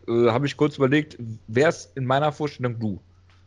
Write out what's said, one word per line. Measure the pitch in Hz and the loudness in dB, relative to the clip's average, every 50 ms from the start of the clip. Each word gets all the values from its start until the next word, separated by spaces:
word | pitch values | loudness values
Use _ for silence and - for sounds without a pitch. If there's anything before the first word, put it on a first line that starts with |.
| - | -6
äh, | - 117 117 120 117 | -2 2 4 4 4
hab | 110 131 143 | 4 2 0
ich | 139 - | -2 0
kurz | - 147 147 - | 0 0 0 0
überlegt, | 143 135 127 147 156 147 - - - 117 113 110 - - | 0 0 2 2 2 0 -2 -8 -14 -12 -12 -12 -14 -8
wär's | - 110 123 151 170 165 - - - - | -2 0 2 2 2 2 -2 -8 -14 -10
in | 135 127 | -6 -2
meiner | 123 131 139 151 151 | 0 0 2 0 0
Vorstellung | 143 - 151 143 - - 123 123 113 117 | -2 -2 -6 -6 -6 -4 -6 -6 -4 -4
du? | 110 104 92 - - _ _ _ _ _ _ _ _ | -4 -6 -6 -8 -12 _ _ _ _ _ _ _ _